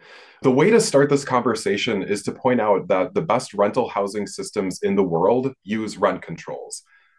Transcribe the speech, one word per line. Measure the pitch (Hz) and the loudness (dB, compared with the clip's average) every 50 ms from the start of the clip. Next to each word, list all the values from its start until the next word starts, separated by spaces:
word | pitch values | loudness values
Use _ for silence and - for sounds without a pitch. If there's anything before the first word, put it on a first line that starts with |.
| _ - - - - - - _ | _ -20 -20 -20 -20 -20 -20 _
The | - 135 | 0 2
way | 123 135 160 208 | 4 4 4 6
to | 233 226 | 6 4
start | - - - 139 143 139 | 4 4 4 4 4 4
this | 143 139 - | 2 0 0
conversation | - 127 123 120 127 110 - - 98 101 101 - 120 110 98 | 0 0 0 2 0 -2 -2 -2 -2 -2 0 -2 -2 -2 -2
is | 92 - 101 104 - | -2 -2 -4 -4 -4
to | - | -8
point | - - - 127 127 120 | -8 -2 0 2 2 2
out | 107 107 101 90 87 87 | 2 2 2 2 2 0
that | 98 92 92 90 - | 0 0 0 0 -2
the | - | -4
best | 82 80 107 123 - - - | 0 0 0 0 0 -4 0
rental | 101 101 104 107 131 117 110 | 0 0 2 2 0 -2 -2
housing | - 107 101 98 101 107 101 | -2 -4 -4 -4 -4 -6 -8
systems | 95 - - 92 - - 104 98 95 90 - | -8 -8 -10 -12 -6 -4 -4 -4 -4 -4 -4
in | - 101 98 | -2 0 2
the | 101 | 2
world | 98 87 82 82 90 101 120 127 127 135 - _ _ | 2 2 2 2 2 2 2 2 0 -4 -6 _ _
use | 95 107 110 110 104 - | -6 -4 -4 -4 -6 -4
rent | 90 104 95 92 87 | 0 0 0 0 -2
controls. | - - 85 - - - - - 62 - - - - _ _ _ _ _ _ | -8 -12 -14 -12 -10 -10 -10 -10 -10 -14 -16 -16 -18 _ _ _ _ _ _